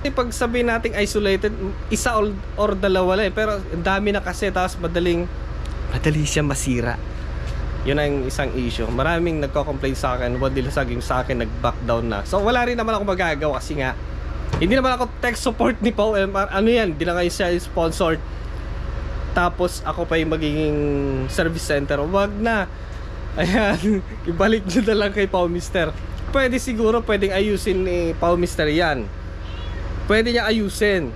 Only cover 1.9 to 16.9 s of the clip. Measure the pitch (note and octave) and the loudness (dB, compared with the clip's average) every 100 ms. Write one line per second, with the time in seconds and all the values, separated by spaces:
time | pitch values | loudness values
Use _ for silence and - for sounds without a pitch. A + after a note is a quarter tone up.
1.9 | G#3+ B3+ A3 G#3+ G3 - - G#3 G3 G3 | 0 2 2 0 -2 -8 0 0 2 2
2.9 | F#3 F#3 F#3+ G3+ G#3+ G#3+ G#3 - E3 F3+ | 4 4 2 2 0 -2 -2 -4 -2 0
3.9 | G3 G#3 G3+ F3 F3 G3 F#3 F3+ - E3 | 2 2 0 -2 -2 0 0 0 -2 -2
4.9 | E3+ F3 E3+ F3 - - - - - - | 0 2 2 -2 -6 -6 -6 -6 -4 -4
5.9 | - D#3+ D#3 D3 D#3 D3 C#3 C3+ B2 A#2+ | 0 2 2 2 2 0 0 0 0 0
6.9 | A#2 - - - - - - - - B2+ | -4 -6 -8 -6 -6 -4 -4 -4 -2 0
7.9 | C#3+ D3 C#3+ B2+ - C3+ A#2 A#2+ - A2+ | 2 2 0 -2 -2 -2 0 -2 -2 -2
8.9 | A#2+ D3 E3+ E3+ D#3 C#3 D3 C#3 C3+ C3+ | 0 2 2 0 0 0 -2 -2 -2 -2
9.9 | C3 C#3 B2 B2 B2 C3+ C3 B2+ - B2 | 0 -2 0 0 0 0 0 0 0 -2
10.9 | A#2+ - B2+ B2+ B2 A2 - B2 - B2 | -2 0 -2 0 -2 -2 0 -2 -2 0
11.9 | A#2 A#2 G2+ - F#3+ G#3 B3 A#3+ A#3+ A3 | 0 0 -2 0 0 2 2 0 0 0
12.9 | A3 G3+ F#3 E3+ D3 D3+ C3 - C#3+ C3 | 0 0 0 0 0 0 -2 -4 -2 -2
13.9 | - - - - - - - F3 C4 C4 | -4 -8 -8 -6 -6 -4 0 4 4 4
14.9 | B3 A#3+ - A#3+ A3 C4 A3+ A#3+ A3 A3 | 0 -2 -2 -2 0 -2 2 0 2 0
15.9 | - G#3+ G#3 G3 G3 G3 G3 A3 A#3+ G#3 | 2 2 2 2 0 0 2 4 4 2